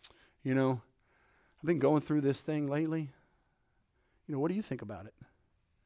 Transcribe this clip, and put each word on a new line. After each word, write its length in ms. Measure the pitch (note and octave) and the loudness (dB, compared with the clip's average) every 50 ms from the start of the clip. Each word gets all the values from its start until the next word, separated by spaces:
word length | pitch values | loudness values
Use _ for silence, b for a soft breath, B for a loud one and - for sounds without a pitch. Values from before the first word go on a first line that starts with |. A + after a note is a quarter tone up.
| B B B B B B B B - | B B B B B B B B -2
you 100 | C3+ C3 | 0 2
know, 280 | C3+ C3+ C3 C3 A#2+ - _ _ _ _ _ _ _ _ _ _ _ _ _ _ _ | 2 4 2 0 -2 -6 _ _ _ _ _ _ _ _ _ _ _ _ _ _ _
I've 60 | - | -2
been 140 | D#3 F3 D3 | 0 2 4
going 220 | C3 C#3+ D#3 D3+ | 4 4 4 4
through 200 | C3+ - D3+ D3+ | 2 2 2 2
this 200 | C#3+ C#3 C3+ - | 2 2 0 0
thing 260 | - - D#3 D3+ D3 | -2 -4 -2 -2 -2
lately. 440 | C#3 C#3 D3 D#3+ D#3 D#3+ D#3+ D#3 C3+ - _ _ _ _ _ _ _ _ _ _ _ _ _ _ _ _ _ _ _ _ _ _ | -2 -2 -2 -2 -2 -2 -4 -4 -6 -10 _ _ _ _ _ _ _ _ _ _ _ _ _ _ _ _ _ _ _ _ _ _
You 80 | - D3+ | -8 -4
know, 40 | C3+ | -2
what 100 | C#3 E3+ | -2 -2
do 60 | F3+ | -2
you 60 | G#3 | -2
think 200 | G#3+ - C#3 A#2+ | -4 -6 -8 -8
about 240 | A2+ G#2 G#2+ F2+ F#2+ | -10 -10 -12 -12 -14
it?" 80 | G#2+ - - - - _ _ _ _ _ _ _ _ _ _ _ | -16 -18 -20 -20 -20 _ _ _ _ _ _ _ _ _ _ _